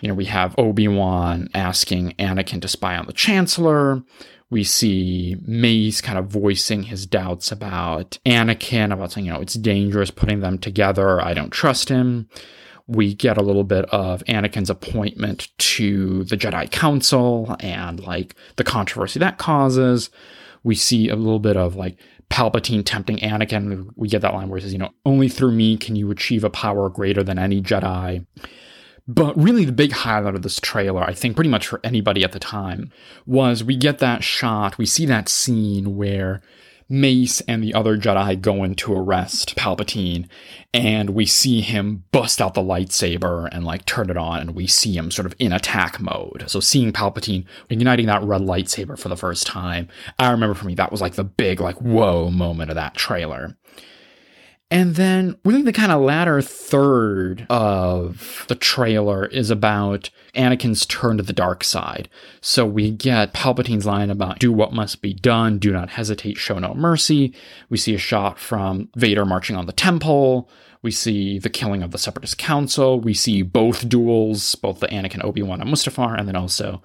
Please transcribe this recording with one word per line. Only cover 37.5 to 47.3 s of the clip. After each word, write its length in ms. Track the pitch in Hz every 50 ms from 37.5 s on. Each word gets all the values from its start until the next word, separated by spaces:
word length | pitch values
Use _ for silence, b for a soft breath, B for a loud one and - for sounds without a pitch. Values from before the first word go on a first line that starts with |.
| 117 113 110
the 100 | 107 -
other 240 | 110 110 110 107
Jedi 420 | 104 104 110 98 95 98 101 95 92
go 240 | 95 107 95 98 95
in 120 | 92 95
to 180 | - - 110 98
arrest 600 | 92 92 98 92 92 90 - - - - - -
Palpatine, 720 | - - 104 92 98 101 - - 110 92 90 87 85 92 B B B B B B B B B -
and 360 | 120 120 107 107 107 101 98
we 140 | 98 113 107
see 360 | - - - - 131 120 113
him 420 | 101 107 110 104 98 104 107 92 - _
bust 300 | - 131 113 - - -
out 120 | 107 95 -
the 80 | 101
lightsaber 880 | 92 95 92 90 92 - - - - 87 87 87 92 87 87 85 82 -
and, 140 | - 87 85
like, 200 | 80 82 90 -
turn 240 | - - 123 104 90
it 80 | 85
on, 220 | 87 82 82 85 76
and 160 | 80 85 82
we 120 | 90 92
see 280 | - - - - 110 92
him 140 | 82 80 85
sort 140 | - - 92
of 100 | 90 - -
in 120 | 127 101
attack 480 | 87 98 - - - 104 87 82 - -
mode. 440 | 90 87 82 - - - - - -
So 120 | - - 98
seeing 340 | - - - 139 120 110 -
Palpatine 520 | - 104 98 - - - 110